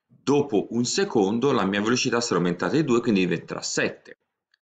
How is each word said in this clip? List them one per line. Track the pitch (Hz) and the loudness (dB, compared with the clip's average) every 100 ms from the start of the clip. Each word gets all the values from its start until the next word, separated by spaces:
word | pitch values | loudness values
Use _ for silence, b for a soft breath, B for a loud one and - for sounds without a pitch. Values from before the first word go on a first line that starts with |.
| _ | _
dopo | _ - 143 - 101 - | _ 0 0 2 0 0
un | 113 123 | -2 -2
secondo | - 196 120 98 117 135 | -2 0 2 2 2 0
la | 127 98 | 2 0
mia | 101 | 0
velocità | 104 123 131 117 | 0 0 0 -2
sarà | 117 95 | 0 0
aumentata | 87 85 90 123 | 0 0 0 0
di | |
due, | 151 117 | 2 0
quindi | 120 101 | 2 2
diventerà | 90 82 - - | 2 -2 -6 -10
sette, | - - 117 - - - _ _ _ _ | -6 -4 -4 -6 -16 -20 _ _ _ _